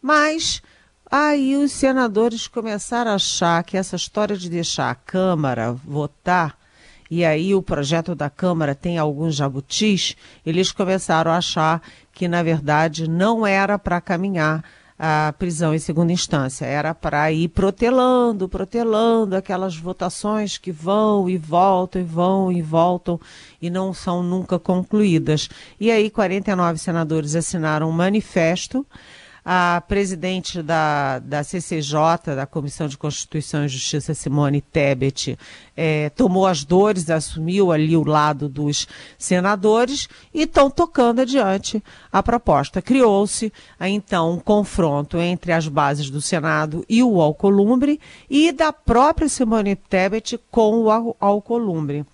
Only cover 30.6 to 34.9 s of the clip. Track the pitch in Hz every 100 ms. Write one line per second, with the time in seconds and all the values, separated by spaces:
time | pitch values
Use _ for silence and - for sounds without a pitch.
30.6 | 151 165 156 147 139 131 123 147 143 185
31.6 | 160 165 143 151 160 165 - 135 135 160
32.6 | 143 - 151 135 151 143 - 156 - 156
33.6 | 147 131 - 156 139 156 - 143 143 143
34.6 | - 160 139